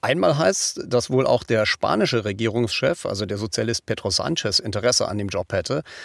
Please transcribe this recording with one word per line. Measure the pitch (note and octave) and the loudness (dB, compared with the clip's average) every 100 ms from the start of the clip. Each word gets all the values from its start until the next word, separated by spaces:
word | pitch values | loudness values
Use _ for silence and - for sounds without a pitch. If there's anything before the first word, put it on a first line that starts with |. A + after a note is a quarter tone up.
Einmal | - D#3 F3+ D3 | 0 2 4 4
heißt, | F3+ G3 - - - | 2 2 -4 -6 0
dass | B2 - | 0 2
wohl | B2+ C3+ | 0 4
auch | B2 | 2
der | - A2 | 2 0
spanische | G#2+ - - G#3 G3+ A#2+ G#2 | 2 0 0 2 2 0 -2
Regierungschef, | G2 A2+ A2 A#2 - C3+ F3 - | -2 -2 0 -2 0 0 0 -4
also | G2+ | -4
der | G#2 G2+ | -4 -4
Sozialist | G#2+ - A2+ A#2 - | -4 -2 -2 -4 -4
Pedro | G#2+ G2+ | -4 -2
Sánchez, | - C3 E3 G#2+ F#2+ | -2 -2 -2 0 0
Interesse | - G#2 A#2 B2 - | 0 0 2 2 0
an | G#2 | -2
dem | G2+ | -2
Job | F#2+ F2+ | -4 -2
hätte. | F#2+ - C#3 - - | -2 0 -4 -4 -16